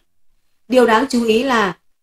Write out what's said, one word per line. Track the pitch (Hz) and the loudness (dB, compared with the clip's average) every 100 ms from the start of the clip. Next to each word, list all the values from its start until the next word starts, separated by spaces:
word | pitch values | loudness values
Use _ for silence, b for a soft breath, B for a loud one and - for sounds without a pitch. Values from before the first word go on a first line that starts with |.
| _ _ _ _ _ _ - | _ _ _ _ _ _ -2
Điều | 247 233 | 2 2
đáng | 220 269 | 2 0
chú | 240 | -2
ý | 226 220 | 0 0
là | 269 240 196 165 _ _ | 0 0 -2 -6 _ _